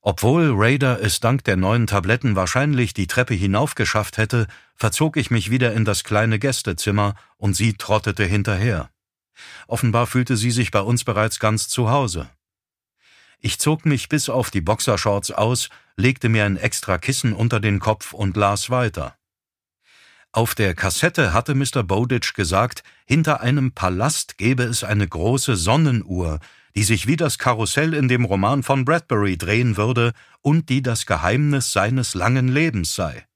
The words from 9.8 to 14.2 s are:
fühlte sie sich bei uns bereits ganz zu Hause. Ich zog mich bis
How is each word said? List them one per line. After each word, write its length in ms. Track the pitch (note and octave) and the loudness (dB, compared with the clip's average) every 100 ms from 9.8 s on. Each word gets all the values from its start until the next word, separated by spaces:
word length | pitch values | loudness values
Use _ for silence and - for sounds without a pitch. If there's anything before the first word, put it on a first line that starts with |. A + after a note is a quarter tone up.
| A#2+ A#2 A#2+ | 0 2 2
fühlte 320 | B2+ B2 A#2 | 0 0 0
sie 140 | A#2+ | 0
sich 180 | A#2 A2+ | 0 0
bei 120 | G#2 | 0
uns 240 | G2+ A#2+ - | 0 -2 0
bereits 340 | G#2 A2 - | 0 0 0
ganz 300 | G#2+ G#2+ - | -2 -2 -2
zu 200 | - A2+ | -2 0
Hause. 400 | C#3 B2 E2+ C2+ _ _ _ _ _ _ _ _ _ _ _ | 0 0 -6 -10 _ _ _ _ _ _ _ _ _ _ _
Ich 180 | A2+ - | -8 -2
zog 300 | D3 D#3 D#3+ | 0 0 0
mich 200 | C3+ - | 0 0
bis 220 | D#3 | -4